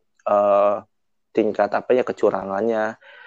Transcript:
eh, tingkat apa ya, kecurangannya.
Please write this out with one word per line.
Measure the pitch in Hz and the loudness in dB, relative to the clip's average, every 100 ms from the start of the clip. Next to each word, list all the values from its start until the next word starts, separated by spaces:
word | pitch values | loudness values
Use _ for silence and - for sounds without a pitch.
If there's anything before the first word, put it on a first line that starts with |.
| _ _ - | _ _ -2
eh, | 104 101 101 101 104 - _ _ _ _ | 2 4 4 2 0 -8 _ _ _ _
tingkat | - 107 101 101 | -2 -2 0 -2
apa | 110 - | -2 0
ya, | 127 | 0
kecurangannya. | - 95 107 101 95 98 110 110 107 113 - - | 0 0 0 0 -4 -4 -2 -2 -4 -8 -18 -20